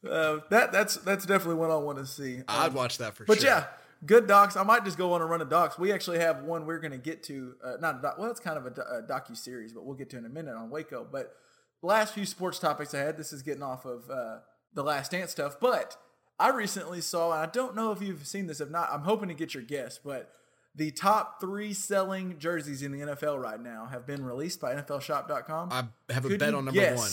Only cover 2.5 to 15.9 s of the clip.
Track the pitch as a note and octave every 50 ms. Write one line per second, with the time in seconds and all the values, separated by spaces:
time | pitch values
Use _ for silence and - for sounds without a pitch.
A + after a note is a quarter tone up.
2.5 | G#2+ A#2 D3+ E3 C3 C3+ B2+ A#2+ - - B2 A2 G#2 - A2 - A3 - - C4
3.5 | A#3+ E3+ D3+ - - - - - _ _ - D3 G3+ A#3+ A3+ G3 G3+ G3+ G3+ G3+
4.5 | F#3+ F#3+ G3 G3+ A3+ A#3+ G3+ G3 E3 D3 F#3 F3+ F3 F3 E3 D#3+ E3 E3 D#3+ C3+
5.5 | D3+ E3+ F3 D#3 - - F3 G3 G#3 F3+ - - F3 E3 E3+ E3 D#3+ C#3 C3+ D#3
6.5 | E3 E3 D#3 D3+ E3 E3 D#3+ D#3 C#3 B2+ A#2+ D3+ D#3+ - - - C#3+ C3+ C3 B2+
7.5 | B2 - - B2+ B2 - E3 D#3+ D3 B2+ C3 D3 - - G3 A#3 A#3+ - - F#3
8.5 | D#3 D3+ B2+ B2+ B2 - - - B2 A#2 A2 - C#3 C3+ C3+ - A#2 A2+ - B2
9.5 | B2 B2 A2 A2 A2+ A2+ E2 B2+ C#3 C3 C3+ C3+ - B2 A#2 A2+ B2 D#3 E3 C#3+
10.5 | A#2+ A2+ A2+ A2+ C3 D#3 D#3+ - C#3+ B2 A2+ - - C#3 B2+ - - _ _ _
11.5 | _ _ _ _ _ _ - F3 G3+ A3 G#3+ G#3+ - G#3 G3+ F#3+ - - F3+ F3+
12.5 | D#3+ - - D#3+ D3 C#3+ D3+ C#3+ - C#3+ C#3 D3 D#3+ D3+ D3+ - - C#3 C3 D3+
13.5 | C#3+ C3+ C#3 C3+ B2+ B2+ - C3 B2 A#2+ A2+ C3+ C3+ C3 A#2+ A2+ A2+ A#2 - _
14.5 | _ _ _ _ _ - C#3 D3 D3 C#3+ C3+ - F3+ F3+ F#3+ E3+ - - D3 C#3+
15.5 | C#3+ - - B3+ A#3+ E3+ - -